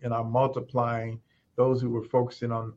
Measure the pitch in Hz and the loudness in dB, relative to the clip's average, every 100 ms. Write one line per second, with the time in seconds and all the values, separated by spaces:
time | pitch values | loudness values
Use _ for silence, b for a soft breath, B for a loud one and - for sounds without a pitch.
0 | 123 117 113 123 135 120 117 131 117 117 | -4 -4 0 2 2 0 -4 -2 0 -2
1 | 113 113 - _ _ - 127 131 123 117 | -6 -10 -14 _ _ 2 2 4 0 -2
2 | 110 127 123 - 120 117 113 | 0 0 0 -2 -4 -4 -6